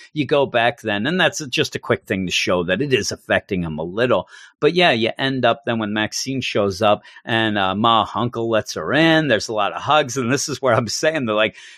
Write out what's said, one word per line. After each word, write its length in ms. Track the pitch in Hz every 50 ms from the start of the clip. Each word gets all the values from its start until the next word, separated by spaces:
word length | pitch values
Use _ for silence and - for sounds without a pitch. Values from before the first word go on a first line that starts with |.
| - - -
you 120 | 151 139
go 200 | 127 151 143 139
back 360 | 107 110 117 117 120 120 -
then, 260 | - 110 101 101 107 143
and 120 | 180 185
that's 240 | 170 147 - - 151 131
just 280 | - - 143 - -
a 40 | -
quick 260 | - - 120 - -
thing 200 | - 110 95 92 87
to 40 |
show 320 | - - - 107 92 90 87
that 180 | 85 92 104
it 120 | 143 143 131
is 180 | 107 95 -
affecting 520 | - - _ - 104 92 - - 101 90 85
him 160 | 80 78 76
a 40 | 80
little. 440 | 87 90 110 123 123 110 92 82 - - - - - _ _
But 140 | - 156 175
yeah, 160 | 175 180 170
you 200 | 131 113 117 139 - -
end 280 | 139 135 135 131 120
up 180 | 117 113 - -
then 140 | 123 117 113
when 140 | 110 101 104
Maxine 480 | 107 107 104 - - - 131 135 131
shows 400 | 123 - - 120 101 101 98 87
up 200 | 110 104 104 104 - - - - -
and, 320 | - 117 113 113 110 104 104
uh, 180 | 95 95 95
Ma 300 | 101 110 117 113 110 98
Hunkel 420 | - - 104 117 120 - 120 117 113
lets 260 | 113 107 - - -
her 180 | 98 78 82 120
in, 340 | 147 165 165 160 160 156 139
there's 220 | 113 101 - -
a 40 | 110
lot 200 | 107 101 95 82
of 80 | 85
hugs. 340 | - 127 143 151 147 123 110 139
And 140 | 123 113
this 160 | 135 139 - -
is 140 | 135 -
where 120 | - 127 113
I'm 120 | 117 120 101
saying 380 | - - - 156 160 156 127
they're 100 | 110 107
like, 200 | 107 110 110 - - - - -